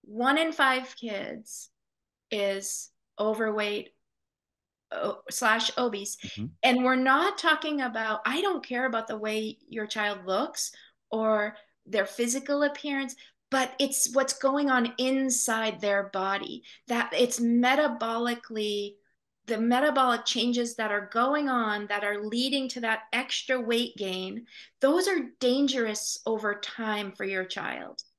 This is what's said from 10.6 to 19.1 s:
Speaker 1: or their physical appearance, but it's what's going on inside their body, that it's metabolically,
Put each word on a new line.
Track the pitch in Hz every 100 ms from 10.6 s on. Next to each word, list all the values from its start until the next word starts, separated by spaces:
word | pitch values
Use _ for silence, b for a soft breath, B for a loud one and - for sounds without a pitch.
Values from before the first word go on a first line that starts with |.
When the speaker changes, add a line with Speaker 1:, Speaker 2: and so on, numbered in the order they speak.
| - B B B _
Speaker 1:
or | 226 220 214 208 B B _ -
their | 202 196
physical | - 240 262 277 285
appearance, | 285 285 294 277 262 - B _ _
but | 269 254 -
it's | 277 - - 247
what's | 269 -
going | 269 285 285
on | 254 233 -
inside | 254 269 269 254 - 220 220 180
their | 208 202 196
body, | 190 190 196 - - B B -
that | 240 - -
it's | 247 -
metabolically, | 233 240 247 277 302 233 226 226 240 233 - 220 214 208 202 202 _